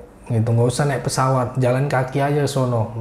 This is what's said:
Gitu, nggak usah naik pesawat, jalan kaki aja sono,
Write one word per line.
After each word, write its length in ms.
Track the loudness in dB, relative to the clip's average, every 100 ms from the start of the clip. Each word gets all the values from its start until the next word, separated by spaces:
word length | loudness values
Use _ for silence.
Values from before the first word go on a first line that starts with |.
| -20 -16 -4
Gitu, 160 | -2 2
nggak 220 | 2 2
usah 140 | 2 0
naik 160 | -2
pesawat, 560 | -2 0 2 2 0 0
jalan 320 | 2 2 0
kaki 320 | 0 -2 0
aja 240 | 0 0 0
sono, 480 | 0 0 0 -2 -2